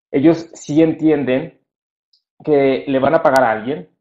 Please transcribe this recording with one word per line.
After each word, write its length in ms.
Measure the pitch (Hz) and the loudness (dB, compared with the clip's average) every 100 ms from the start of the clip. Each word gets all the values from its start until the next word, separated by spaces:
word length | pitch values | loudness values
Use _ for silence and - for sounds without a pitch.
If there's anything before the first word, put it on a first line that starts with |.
| _ | _
ellos 380 | 139 147 151 - | 0 2 2 -4
sí 280 | - - 147 | -16 -4 0
entienden 760 | 160 - 156 147 127 127 165 _ _ _ _ _ _ _ _ _ | 2 2 0 0 0 -4 -4 _ _ _ _ _ _ _ _ _
que 400 | - 143 135 131 - | -2 2 2 0 -2
le 120 | 135 | -2
van 160 | 135 160 | 0 0
a 60 | |
pagar 200 | 156 131 | 2 2
a 80 | 120 | 0
alguien 380 | 107 113 160 170 _ | -2 -6 -10 -12 _